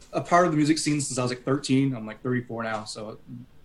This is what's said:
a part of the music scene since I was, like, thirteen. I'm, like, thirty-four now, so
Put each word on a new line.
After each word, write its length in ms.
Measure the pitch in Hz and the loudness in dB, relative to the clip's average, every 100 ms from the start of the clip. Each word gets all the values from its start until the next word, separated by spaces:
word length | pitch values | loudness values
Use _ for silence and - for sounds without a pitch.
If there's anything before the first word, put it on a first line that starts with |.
| - | -6
a 80 | 170 | -6
part 260 | - 175 180 | 4 4 6
of 60 | |
the 40 | 151 | 4
music 220 | 147 156 | 4 2
scene 220 | 156 147 | 2 0
since 180 | 135 120 | -2 -2
I 40 | |
was, 100 | 123 | -2
like, 100 | 123 | -2
thirteen. 500 | 135 147 143 135 139 | -2 -2 2 2 2
I'm, 140 | 120 107 | -2 -8
like, 160 | 107 | -8
thirty-four 400 | 127 123 120 113 | -2 -2 -2 -6
now, 220 | 113 110 | -4 -4
so 340 | 107 117 107 - - 123 123 - | -6 -10 -12 -14 -16 -16 -16 -8